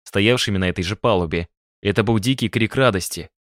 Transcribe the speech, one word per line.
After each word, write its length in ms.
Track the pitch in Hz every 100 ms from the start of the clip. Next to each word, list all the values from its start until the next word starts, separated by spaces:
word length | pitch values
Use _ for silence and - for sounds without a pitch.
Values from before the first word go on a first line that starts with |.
стоявшими 540 | - 101 104 - - 95
на 120 | 92
этой 140 | 87
же 120 | 87 107
палубе. 520 | 123 98 85 85 85 _ _ _
Это 220 | 101 101
был 160 | 107 113
дикий 300 | 110 135 113
крик 260 | 117 110 131
радости. 540 | 127 95 - - - _